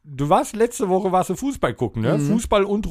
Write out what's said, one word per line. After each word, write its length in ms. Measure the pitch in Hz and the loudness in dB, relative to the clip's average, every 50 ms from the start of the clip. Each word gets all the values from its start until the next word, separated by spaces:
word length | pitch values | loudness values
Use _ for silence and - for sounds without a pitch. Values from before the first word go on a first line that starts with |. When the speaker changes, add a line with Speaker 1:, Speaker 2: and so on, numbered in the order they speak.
| _ | _
Speaker 1:
du 260 | 151 139 127 143 147 | -16 -8 -4 0 2
warst 260 | 180 226 285 - - | 4 2 2 0 0
letzte 340 | 208 226 240 - - 240 185 | 0 0 0 0 -2 -2 0
Woche, 220 | 185 185 202 190 | 0 2 0 2
warst 200 | 180 185 175 - | 0 0 0 0
du 40 | 185 | -4
Fußball 380 | - 262 277 269 - - 135 113 | -4 -4 -6 -4 -2 -2 -2 -2
gucken, 300 | - 127 107 - 113 110 | -2 -4 -4 -2 -2 0
ne? 140 | 123 156 151 | 0 2 2
Speaker 2:
Mhm. 80 | 143 143 208 | 2 0 0
Speaker 1:
Fußball 300 | 233 226 - 226 202 196 | 0 0 2 2 2 2
und 220 | 202 202 208 190 170 | 2 0 -2 -2 2